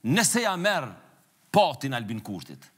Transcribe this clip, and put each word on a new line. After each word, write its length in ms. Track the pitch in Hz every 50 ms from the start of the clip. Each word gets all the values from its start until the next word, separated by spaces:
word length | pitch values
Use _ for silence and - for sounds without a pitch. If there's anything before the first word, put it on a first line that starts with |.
| -
nëse 400 | 214 143 220 226 - - 240 240
ja 120 | 214 190 175
merr 300 | 175 208 202 170 139 113 90 - - - _ _ _ _ _ _ _ _ -
patin 400 | 196 202 165 135 - - 139 131
Albin 240 | 120 113 98 117 110
Kurtit 440 | 104 - 101 87 - - 69 65 - - _